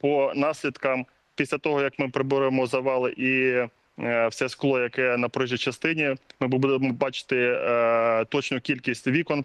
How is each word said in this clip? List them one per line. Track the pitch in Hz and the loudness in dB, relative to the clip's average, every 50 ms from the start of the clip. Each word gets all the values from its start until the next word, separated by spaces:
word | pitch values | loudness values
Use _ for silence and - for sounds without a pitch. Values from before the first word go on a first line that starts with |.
по | - 143 147 143 139 131 - | -2 0 2 2 2 0 0
наслідкам, | 139 143 151 156 - - 143 123 - - 135 131 131 127 - _ _ _ _ _ | 0 0 -2 -2 -2 -4 -6 -4 -2 -2 -2 -2 -2 -4 -8 _ _ _ _ _
після | - 147 - - 143 | -4 -4 -2 -2 -2
того, | - 156 147 139 139 | 0 0 0 2 0
як | 139 - - | 0 -2 -6
ми | 139 131 | -8 -6
приберемо | 123 131 131 135 139 139 139 135 131 131 127 | -2 -2 0 0 2 2 2 2 2 2 0
завали | 120 135 131 127 135 131 127 127 123 | 0 0 0 0 0 0 0 0 -2
і, | - - 131 131 131 131 131 131 127 123 123 113 - _ _ _ _ - - | -2 -2 -2 0 2 2 2 2 2 0 0 -2 -6 _ _ _ _ -8 -4
е, | 117 120 117 117 113 | -2 0 2 2 0
все | - - 131 127 | 0 -2 -4 -4
скло, | - - - 139 135 127 | -2 -2 0 2 2 2
яке | 123 120 - - 131 127 123 | 0 0 0 0 0 2 2
на | 120 123 117 | 0 0 -2
проїжджій | - 135 131 120 127 117 | -2 -2 -2 -2 -2 -2
частині, | - 135 123 - - 165 165 156 151 139 131 131 _ - - - | -2 -4 -4 -2 -2 -2 0 0 0 -2 -2 -4 _ -14 -8 -4
ми | 135 127 | -2 0
будемо | 131 131 135 139 135 131 135 135 120 | 2 2 2 2 2 2 2 0 0
бачити, | 117 139 135 131 - - - 135 | 0 -2 -2 -2 -4 -6 -2 0
е, | 127 123 123 123 - 67 101 120 117 117 117 117 117 113 117 113 113 113 | 0 2 2 0 0 0 0 2 2 4 4 4 4 4 2 2 2 0
точну | - - 143 131 - 139 127 | 0 -2 -2 -2 -2 -4 -4
кількість | - - 196 127 - 135 120 - - | -2 -2 -4 -2 -2 -4 -4 -2 0
вікон, | 135 127 165 165 - 156 143 135 | 0 0 2 0 0 -2 -2 -4